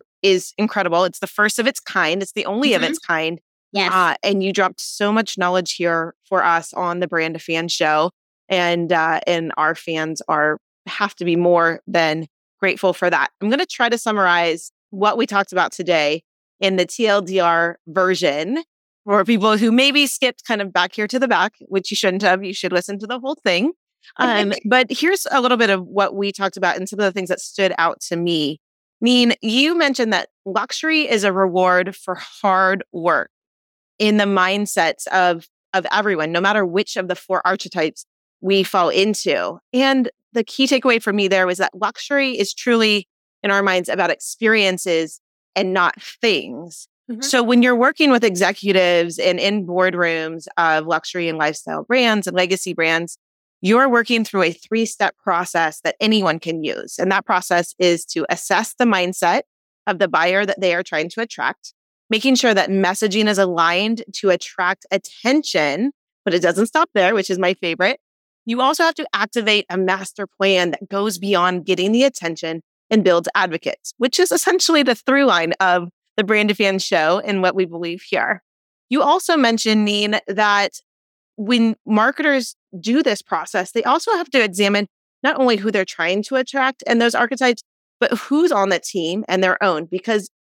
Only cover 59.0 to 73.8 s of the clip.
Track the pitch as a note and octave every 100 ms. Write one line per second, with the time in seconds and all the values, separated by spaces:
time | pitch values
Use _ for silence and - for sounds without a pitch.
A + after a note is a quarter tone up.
59 | F3+ F#3 E3+ G#3 - _ _ _ - F#3
60 | F#3+ D#3+ E3+ F#3+ G3+ G3 F#3+ E3+ F#3 D#3
61 | E3 - A3+ - B2 - - _ _ _
62 | - A3 B3+ B3+ B3 G3 F3+ F#3+ F#3+ G3
63 | G#3+ G3 G#3+ G3 F#3+ E3+ E3 F3 G#3 A3+
64 | - - G3 F3+ - - F3+ F#3+ - G3
65 | - - A#3 D4 D4 F3 D3 D3 B3+ -
66 | _ _ - F3 F3 F3 A3+ D#4 E4+ G#3
67 | F#3 G#3+ F#3+ F#3 F#3 F#3 F3 E3 F#3 C4+
68 | _ _ _ _ - A#3 B3+ D4+ E4 D#4+
69 | D4+ G3+ G#3 A#3+ G#3+ G#3 - F3+ F#3 F#3+
70 | F#3+ - G3 - G3 F#3 F3+ D3+ G3 G3
71 | G#3 F3+ G3 F#3+ F3+ F3+ E3 F3+ F#3+ A3+
72 | C4+ - E3+ D#3+ D#3+ E3 - _ - A3
73 | F#3 E3+ E3 G3+ F#3 E3 - -